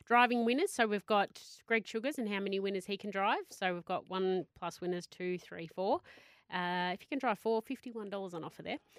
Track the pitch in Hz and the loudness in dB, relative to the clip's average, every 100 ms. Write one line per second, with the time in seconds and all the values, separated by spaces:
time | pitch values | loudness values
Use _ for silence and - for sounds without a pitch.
0 | - 240 240 240 233 262 392 - 220 208 | 4 6 6 4 2 2 2 2 2 2
1 | - 208 190 - - - - 226 - 226 | 2 2 2 -4 -18 -14 0 0 0 -4
2 | 220 - 214 196 196 196 196 196 190 196 | -4 -2 -2 -2 0 0 0 -2 -4 -6
3 | 208 196 202 330 370 - 185 175 - 180 | -4 0 2 0 -2 -2 -2 -2 -4 -6
4 | - 185 185 185 160 - 170 - 180 175 | -4 0 2 0 -2 -8 -10 -6 -4 -4
5 | - - 180 180 - 175 165 - 196 330 | -6 -8 -4 -4 -8 -12 -10 -4 0 0
6 | - - - - - 180 180 180 180 185 | -2 -20 -20 -20 -8 -4 0 0 0 -2
7 | - 277 247 196 226 220 - 262 247 226 | -4 0 0 2 2 0 0 -8 -8 -10
8 | 202 196 190 170 156 - - 277 - | -6 -6 -6 -6 -8 -8 -6 -6 -8